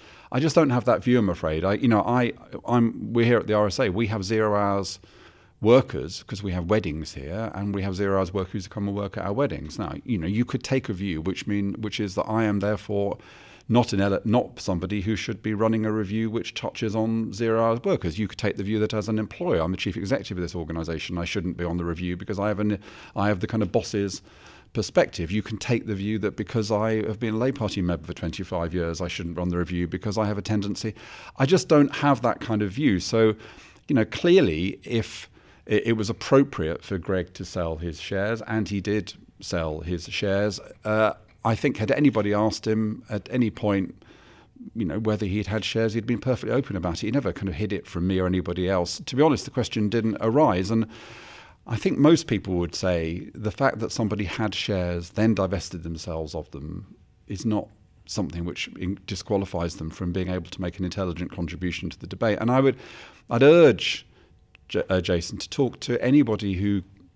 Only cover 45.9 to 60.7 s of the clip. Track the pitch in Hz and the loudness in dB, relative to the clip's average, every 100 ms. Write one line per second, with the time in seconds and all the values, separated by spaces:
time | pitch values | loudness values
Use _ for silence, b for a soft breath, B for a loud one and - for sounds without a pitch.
45.9 | 110 110 117 131 120 107 120 - 92 87 | 0 -2 -2 0 -2 0 -2 0 -2 -2
46.9 | 82 107 - 104 - 95 80 104 98 - | -2 0 0 0 -2 -4 -2 -4 -4 -6
47.9 | 85 90 92 92 92 85 87 90 95 87 | -2 2 2 4 2 0 -2 0 2 0
48.9 | - - 127 156 123 - - 113 113 104 | -4 -6 4 4 4 -2 -4 -2 0 0
49.9 | 117 110 104 113 131 147 92 95 113 107 | 2 0 0 2 4 4 4 2 0 -2
50.9 | B B B B B B B - 113 196 | B B B B B B B -6 -2 0
51.9 | - 147 170 - 104 95 90 85 - 92 | 4 6 6 4 -2 0 0 0 -2 0
52.9 | 87 82 87 80 - 104 - 135 - 117 | 0 0 -4 -8 -6 -6 0 0 0 -6
53.9 | - 107 104 95 - 110 - - 98 87 | -2 -2 0 -4 -2 -4 -4 -2 0 0
54.9 | 87 85 - 113 101 95 90 - 87 82 | -2 -4 0 2 4 2 0 -4 -8 -8
55.9 | 82 - 80 78 80 73 69 76 87 - | -8 -6 -6 -4 -6 -8 -10 -10 -10 -12
56.9 | - _ _ - 95 110 104 - _ _ | -20 _ _ -10 -4 0 -2 -2 _ _
57.9 | _ - 104 82 85 85 - - - 92 | _ -10 -4 -4 -4 -6 -6 -8 -6 -6
58.9 | 101 - 95 - 101 98 87 85 - 80 | -6 -6 -10 0 0 0 -2 -4 -4 -10
59.9 | - 90 92 92 92 78 - 90 | -6 -4 -2 -2 -4 -6 -8 -8